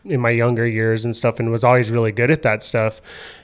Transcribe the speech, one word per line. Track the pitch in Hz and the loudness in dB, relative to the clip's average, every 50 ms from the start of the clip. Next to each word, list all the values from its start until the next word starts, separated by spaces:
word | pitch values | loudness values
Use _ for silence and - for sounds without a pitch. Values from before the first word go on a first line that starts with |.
| - | -6
in | 202 170 127 | -4 -2 0
my | 123 117 | 2 2
younger | 117 117 117 120 120 113 117 | 2 2 2 2 2 0 0
years | 117 110 113 113 113 113 113 110 | 0 0 0 0 0 0 0 -2
and | 117 113 | -4 -4
stuff, | - - 120 113 - | -2 -2 -2 -2 -2
and | 120 117 | -2 -2
was | 117 117 123 | 0 2 4
always | 123 127 123 123 107 | 4 4 4 2 2
really | 113 120 117 110 104 | 0 0 0 0 0
good | 110 120 127 | 0 2 2
at | 156 151 - | 2 2 2
that | 123 107 110 - | 0 0 0 -2
stuff. | - - 117 110 110 - - - - - - - - - - | -2 0 0 0 -2 -2 -6 -12 -20 -20 -20 -18 -20 -20 -20